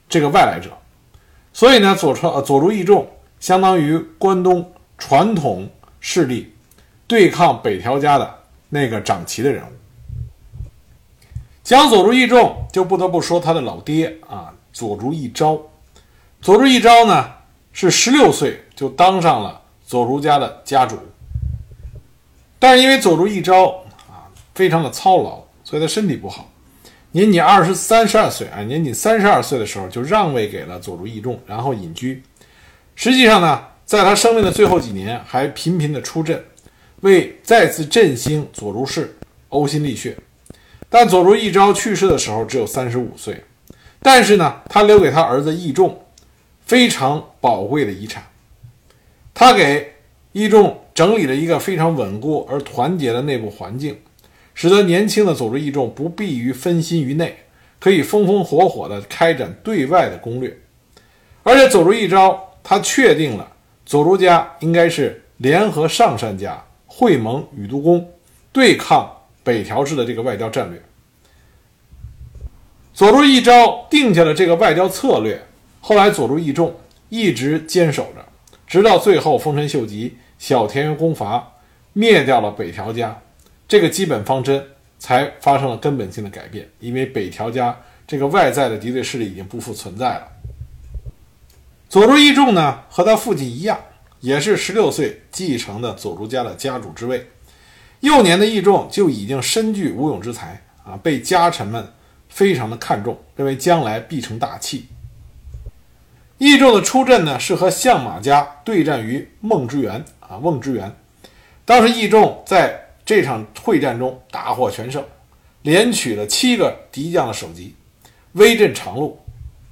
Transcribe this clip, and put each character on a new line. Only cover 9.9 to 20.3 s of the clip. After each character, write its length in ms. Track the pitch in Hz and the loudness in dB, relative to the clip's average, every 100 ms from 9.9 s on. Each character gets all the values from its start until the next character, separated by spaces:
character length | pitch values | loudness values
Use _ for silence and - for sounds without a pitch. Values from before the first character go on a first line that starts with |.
| _ - - - - - - - _ _ _ _ _ _ - - _ | _ -18 -14 -16 -18 -20 -18 -18 _ _ _ _ _ _ -20 -20 _
讲 260 | - 254 294 | 4 4 6
佐 160 | 214 | 6
竹 80 | 190 | 4
义 140 | 254 247 | 4 4
仲， 400 | 240 214 - - | 4 4 -2 -6
就 140 | 190 | -4
不 140 | 180 185 | -2 -2
得 100 | 185 | 0
不 100 | 170 | -2
说 220 | - 170 | -2 -2
他 140 | 156 | 0
的 80 | 160 | -2
老 180 | 117 90 | -4 -10
爹 380 | 147 151 165 - - | -4 -2 -4 -8 -18
啊， 240 | 101 82 - _ | -18 -18 -20 _
佐 200 | - 110 | -12 -10
竹 160 | 104 123 | -8 -6
义 180 | 165 123 | -8 -10
昭。 280 | - 151 151 - _ _ _ _ _ _ _ | -4 -2 -2 -8 _ _ _ _ _ _ _
佐 140 | - 214 | 2 4
竹 80 | |
义 140 | 269 254 | 6 4
昭 280 | 226 233 226 | 6 6 6
呢， 220 | 160 117 - _ _ _ | 2 -2 -12 _ _ _
是 180 | - 185 | -4 -2
十 220 | - 233 | 0 2
六 180 | 285 202 | 4 4
岁 320 | - 135 - _ - | 2 -4 -6 _ -10
就 120 | 135 | -8
当 300 | 127 180 190 | 2 2 2
上 220 | 165 123 | 0 0
了 180 | 95 - _ _ | -4 -14 _ _
佐 220 | - 123 120 | -6 -4 -2
竹 140 | 139 | -2
家 180 | 147 | 0